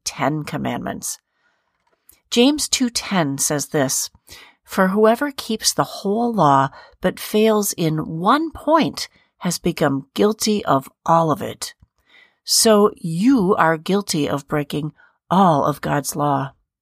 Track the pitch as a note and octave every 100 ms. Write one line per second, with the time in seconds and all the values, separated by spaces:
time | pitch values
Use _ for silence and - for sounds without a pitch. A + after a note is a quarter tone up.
0 | - - C3+ D3+ D3+ D3 C3 A#2 B2 -
1 | - - _ _ _ _ _ _ _ _
2 | _ _ _ A#3 B3+ D4 - - B3 -
3 | - F#3+ D3 C#3 - D3 C3+ D#3 C3+ -
4 | - - _ - - _ _ - F#3+ G3+
5 | A3 A#3 C#4+ C4+ - A3 - - C#3 -
6 | G3 G#3 A#3+ A3 D3+ C3+ C3+ - - _
7 | F#3 - - G#3+ A3 G#3+ G3+ - D#3+ D#3
8 | - D#3+ F#3 C#4+ D#4+ - - D#4+ F#3 -
9 | - _ _ _ F3+ - F3 D#3+ D3+ C#3
10 | - - G3+ A3 - G#3 - C3+ - _
11 | - E3 E3 B2+ A#2 - - - _ _
12 | _ _ _ _ - - A3+ G#3 G3+ -
13 | E3 E3 A#3 C4+ F3+ G#3 D#3+ D#3+ E3 G3
14 | G3+ D#3 C#3 C#3 - D3+ C#3+ D3+ D3+ -
15 | _ _ - F3+ F#3+ D3 - C#3+ D#3 D3
16 | - D#3 D3 C#3 C3+ - _ _